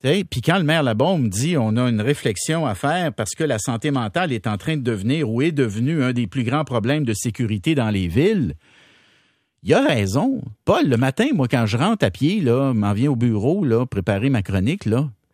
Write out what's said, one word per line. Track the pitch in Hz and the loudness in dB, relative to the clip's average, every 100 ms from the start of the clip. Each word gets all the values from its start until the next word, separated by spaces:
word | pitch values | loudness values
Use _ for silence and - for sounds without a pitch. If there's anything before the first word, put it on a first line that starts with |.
Tu | 135 | 2
sais, | 185 185 | 0 0
puis | - | -2
quand | 117 185 | 0 2
le | |
maire | 151 160 | 2 2
Labaume | 135 107 151 185 117 | 2 2 2 2 0
dit, « | 95 147 170 | 0 -2 0
On | 110 110 | 0 0
a | 123 | 2
une | 110 | 0
réflexion | 107 147 120 101 - 160 147 | 0 0 -2 -4 -2 -2 -2
à | |
faire | 98 139 175 165 | -2 -2 -2 -2
parce | 104 107 - | -4 -8 -4
que | |
la | 156 113 | -2 -2
santé | - 117 151 | -2 -2 -2
mentale | 139 110 170 180 | -2 -2 -2 -2
est | 120 113 | -2 -4
en | 104 | -4
train | - 160 | -4 -4
de | |
devenir | 123 107 104 151 131 | -2 -2 -2 -2 -2
ou | 113 | 0
est | 156 | 0
devenue | 147 120 101 123 165 | 0 -2 0 -2 0
un | 127 | 0
des | 123 113 | 0 -2
plus | 135 | -2
grands | 120 143 | -2 -2
problèmes | 151 123 110 147 | -2 -2 0 -2
de | 131 | -2
sécurité | 104 123 101 117 107 156 | -2 -4 -4 -4 -2 0
dans | 151 110 | 0 0
les | 101 90 | 0 0
villes », | 92 175 214 104 73 _ _ _ _ _ _ _ _ _ _ | 2 2 2 -2 -4 _ _ _ _ _ _ _ _ _ _
il | 180 | 2
a | 226 277 | 4 4
raison. | 127 98 113 254 - - 107 | 2 0 0 -2 -4 -8 -8
Paul, | - 208 240 | 0 2 4
le | 117 | 2
matin, | 131 - 254 | 2 2 0
moi, | 226 123 | 2 2
quand | 127 113 | 2 2
je | 117 | 2
rentre | 175 226 | 0 2
à | 110 | 0
pied, | - 143 214 | 2 0 2
là, | 139 120 135 | 2 2 2
m'en | 117 101 | 2 0
viens | 104 139 | 2 0
au | |
bureau, | 127 117 107 117 190 | 2 0 2 0 0
là, | 156 113 123 | 2 0 0
préparer | 101 92 98 131 | -2 -2 0 2
ma | 127 | 0
chronique, | 92 95 98 196 110 | 0 0 0 -2 0
là, | 110 160 - _ | 0 -2 -8 _